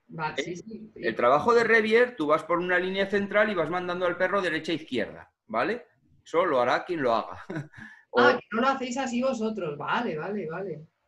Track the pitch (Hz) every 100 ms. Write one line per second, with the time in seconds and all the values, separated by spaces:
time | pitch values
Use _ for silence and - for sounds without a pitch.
0 | _ 160 156 - 165 180 - 220 - -
1 | 113 110 120 143 226 233 220 226 214 220
2 | 247 247 147 156 156 175 180 180 185 190
3 | 196 202 202 196 220 190 156 180 175 180
4 | 180 175 185 202 185 160 160 165 - 123
5 | 90 80 82 _ _ 110 143 233 - _
6 | _ _ - 160 185 135 120 156 - 170
7 | 131 113 95 92 - 160 143 - 214 -
8 | _ 247 247 - - 214 262 269 254 247
9 | 247 240 262 226 220 214 170 143 139 202
10 | 240 156 170 208 160 170 196 156 156 _